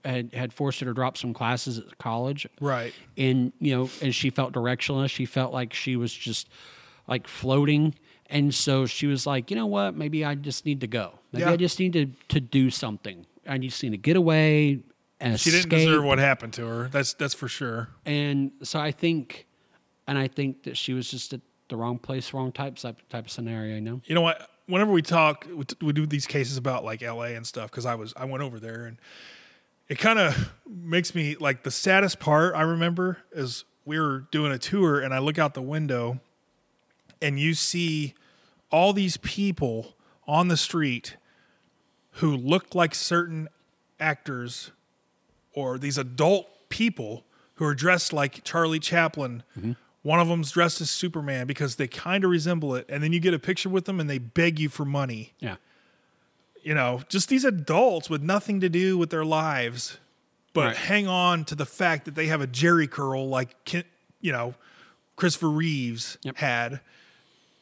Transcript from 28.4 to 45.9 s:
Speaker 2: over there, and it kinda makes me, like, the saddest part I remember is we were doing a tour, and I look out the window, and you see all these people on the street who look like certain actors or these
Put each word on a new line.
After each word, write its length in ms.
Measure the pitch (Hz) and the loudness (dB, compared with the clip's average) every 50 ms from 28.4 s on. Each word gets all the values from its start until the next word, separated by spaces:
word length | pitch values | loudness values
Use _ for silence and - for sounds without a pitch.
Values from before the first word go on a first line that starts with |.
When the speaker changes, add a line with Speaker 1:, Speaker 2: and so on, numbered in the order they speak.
| 143 | -6
Speaker 2:
over 160 | 135 120 110 | -6 -8 -10
there, 240 | 107 - 113 113 120 | -12 -12 -12 -12 -12
and 100 | 117 117 - _ - - - - - - - - - _ _ _ _ _ _ _ _ | -14 -16 -18 _ -20 -20 -20 -20 -20 -20 -20 -20 -20 _ _ _ _ _ _ _ _
it 100 | 143 - | -8 0
kinda 340 | - 220 226 220 190 160 131 - - - - _ _ - | 2 4 4 6 4 4 4 0 -2 -2 -6 _ _ -16
makes 480 | 220 180 170 170 160 175 175 - - | -16 -14 -8 0 0 0 0 0 -2
me, 180 | 175 156 147 147 139 | -2 -2 -2 -4 -2
like, 240 | 156 143 135 123 _ | 0 0 0 0 _
the 60 | 139 127 | -6 -6
saddest 480 | - - 190 185 190 196 190 - - | -2 2 4 6 6 6 4 0 -2
part 340 | - - 147 151 160 185 165 | 2 4 6 6 6 4 4
I 80 | 156 156 | 2 2
remember 560 | 160 165 165 165 170 170 175 180 185 180 - - _ - | 2 2 2 2 0 2 0 0 -2 -2 -4 -10 _ -6
is 320 | 165 139 127 123 - - _ _ _ _ | -6 -4 -4 -4 -8 -12 _ _ _ _
we 140 | 147 151 160 | -4 -2 0
were 220 | 160 147 135 135 135 - | 0 0 0 -4 -6 -4
doing 220 | - 151 151 147 139 | -2 0 0 0 0
a 60 | 127 | -2
tour, 420 | - - - 202 190 165 143 143 | -4 -2 2 4 4 6 4 4
and 120 | 131 135 131 | 2 0 0
I 60 | 131 | 0
look 180 | 135 151 156 | 0 0 2
out 180 | 160 156 147 143 | 2 2 2 0
the 80 | 139 131 | -4 -6
window, 580 | 131 147 156 156 143 127 123 120 117 123 131 _ _ _ _ _ _ _ _ _ _ _ _ _ _ _ _ _ _ - _ | -4 -4 -2 -2 0 0 0 0 -2 -4 -6 _ _ _ _ _ _ _ _ _ _ _ _ _ _ _ _ _ _ -12 _
and 180 | - 147 139 139 | -2 -2 0 0
you 120 | 143 160 165 | 0 0 0
see 600 | 151 - - - 175 175 165 156 156 151 139 - _ _ _ _ _ _ _ _ _ _ _ - | 0 0 -2 0 0 0 0 0 -2 -4 -6 -8 _ _ _ _ _ _ _ _ _ _ _ 4
all 200 | 160 175 202 202 | 4 6 6 4
these 240 | 202 196 185 160 - | 4 2 0 0 -2
people 800 | - - - - 202 202 180 - 156 127 113 113 110 - _ _ _ _ _ _ _ - | -6 -8 -4 -2 -2 -2 0 0 -2 -2 -2 -4 -6 -10 _ _ _ _ _ _ _ 0
on 180 | 147 156 180 | 2 4 4
the 100 | 180 170 | 4 2
street 600 | 151 - - - 170 156 139 123 120 - - - - _ _ _ _ _ _ _ _ _ _ _ _ _ _ _ _ _ _ _ | 2 0 0 0 0 0 0 -2 -4 -8 -12 -18 -18 _ _ _ _ _ _ _ _ _ _ _ _ _ _ _ _ _ _ _
who 220 | - - 160 147 | -2 0 0 0
look 360 | 131 120 135 160 185 - _ - | 0 2 2 2 2 2 _ 0
like 200 | 180 170 160 - | 2 2 2 0
certain 540 | - - - 175 175 170 175 160 160 156 156 _ _ _ _ _ _ _ _ _ _ | -4 -4 0 0 0 0 0 -6 -8 -10 -10 _ _ _ _ _ _ _ _ _ _
actors 720 | 151 156 151 - _ - 139 123 120 120 123 - - - _ _ _ _ _ _ _ _ _ _ _ _ _ _ _ _ _ | -2 -2 -2 -4 _ -10 -10 -8 -8 -10 -10 -12 -14 -16 _ _ _ _ _ _ _ _ _ _ _ _ _ _ _ _ _
or 240 | 143 139 131 127 | -6 -4 -4 -4
these 220 | 131 135 143 | -4 -4 -4